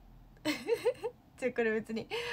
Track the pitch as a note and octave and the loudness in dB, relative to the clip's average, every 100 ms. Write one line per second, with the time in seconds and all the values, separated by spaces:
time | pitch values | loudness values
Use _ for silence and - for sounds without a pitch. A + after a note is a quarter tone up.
0 | - - - - D#4 D4 B3+ A4+ G#4+ - | -20 -20 -20 -4 -2 -2 0 2 2 0
1 | A#4+ - - - B3+ B3 A3+ A3 A3 A3+ | -4 -8 -18 -2 0 2 2 2 0 -4
2 | - A4+ A#4+ | -2 -4 -2